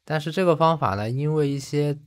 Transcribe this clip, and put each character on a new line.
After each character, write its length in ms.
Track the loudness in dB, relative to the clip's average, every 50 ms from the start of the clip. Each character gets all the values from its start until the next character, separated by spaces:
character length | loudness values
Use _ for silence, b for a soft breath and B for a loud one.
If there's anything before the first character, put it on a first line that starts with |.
| _
但 160 | -6 -6 -4
是 120 | -4 -4
这 120 | -2 0 2
个 120 | 2 4
方 200 | 4 4 2 4
法 200 | 2 0 -2 -2
呢， 120 | -2 -2 -4
因 280 | -4 -2 -2 0 0
为 120 | 0 0 0
一 120 | -2 -4
些 400 | -6 -4 -2 0 0 0 -2 -6 -8